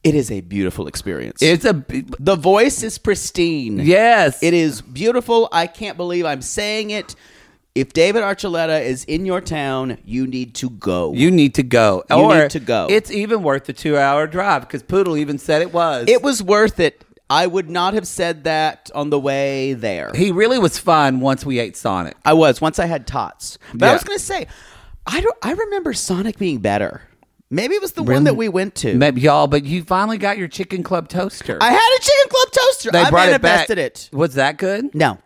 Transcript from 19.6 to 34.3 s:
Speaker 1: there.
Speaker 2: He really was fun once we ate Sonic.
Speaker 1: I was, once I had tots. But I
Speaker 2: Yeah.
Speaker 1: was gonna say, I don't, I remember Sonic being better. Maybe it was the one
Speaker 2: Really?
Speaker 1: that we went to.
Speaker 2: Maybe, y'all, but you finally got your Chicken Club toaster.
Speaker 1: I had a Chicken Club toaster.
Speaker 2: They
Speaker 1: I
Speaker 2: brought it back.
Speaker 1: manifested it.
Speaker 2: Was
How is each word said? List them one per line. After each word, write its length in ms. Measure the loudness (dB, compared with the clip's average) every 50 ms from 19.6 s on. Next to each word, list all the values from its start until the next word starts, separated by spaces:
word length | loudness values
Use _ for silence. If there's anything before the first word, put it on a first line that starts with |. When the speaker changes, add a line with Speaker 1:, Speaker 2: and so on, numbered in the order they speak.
| -2 -4 -4
Speaker 1:
there. 380 | -4 -4 -4 -4 -4 -8 -6 -2
Speaker 2:
He 160 | 0 0 2
really 280 | 2 2 2 2 2 2
was 200 | 2 0 0 -2
fun 400 | 0 2 4 4 4 2 2 0
once 240 | 0 0 -2 -2 -4
we 140 | -4 -4 -4
ate 180 | -4 -6 -10
Sonic. 380 | -6 -4 -4 -2 -2 -4 -6 -10 _ _
Speaker 1:
I 80 | 4
was, 280 | 4 6 6 4 4 2
once 180 | -2 -2 -2 -2
I 80 | -4
had 200 | -2 -4 -6 -6
tots. 520 | -6 -6 -6 -8 -8 -10 _ -18 -18 -18 _ _ -16 -4
But 120 | 0 2
I 20 | 2
Speaker 2:
Yeah. 40 | 2
Speaker 1:
was 100 | 2 -2
gonna 140 | -6 -8 -8
say, 260 | -8 -6 -8 -8 -8 -10 -16 -20 -20 -20 -20 -20 -20 -20 -20 -14 -10
I 140 | -6 -4 0
don't, 160 | 0 -2 -2 _
I 100 | -6 -6
remember 400 | -4 -4 -4 -4 -4 -4 -4 -4
Sonic 460 | -6 -6 -4 -4 -4 -2 -2 -6 -4 -4
being 200 | -4 -2 -2 -2
better. 420 | -2 -2 0 0 -2 -4 -6 -12 -20 _ _ _ _ _ _ _ _ _
Maybe 240 | -4 -4 -2 -2 -2
it 80 | -2
was 100 | -4 -6
the 100 | -8 -4
one 60 | 0 0
Speaker 2:
Really? 140 | 2 4 4
Speaker 1:
that 100 | 4 2
we 140 | 2 -2 -2
went 260 | -2 -2 -4 -4 _
to. 180 | -6 -4 -2 2
Speaker 2:
Maybe, 260 | 2 2 2 2 2
y'all, 280 | 2 4 4 4 2 2
but 160 | 2 -2 0
you 180 | -2 -4 -6 -2
finally 340 | -2 -2 0 0 -2 -2 -4
got 200 | -4 -4 -4 -4
your 100 | -8 -10
Chicken 340 | -8 -10 -8 _ -6 -8
Club 260 | -4 -4 -4 -4 -4 -6
toaster. 500 | -6 -6 -6 -6 -8 -10 -8 -8 -2 0
Speaker 1:
I 100 | 2 2
had 260 | 4 4 4 4 2
a 40 | 2
Chicken 280 | 2 2 4 4 4 4
Club 180 | 4 0 0 2
toaster. 380 | 2 2 2 2 2 0 -4 0
Speaker 2:
They 100 | 2 4
Speaker 1:
I 80 | 4 6
Speaker 2:
brought 180 | 6 4 6 4
it 140 | 4 4
back. 260 | 4 2 2 2 0 0
Speaker 1:
manifested 100 | -2 -4
it. 300 | -4 -6 _ -14 -20 -10
Speaker 2:
Was 220 | -2 -2 -2 0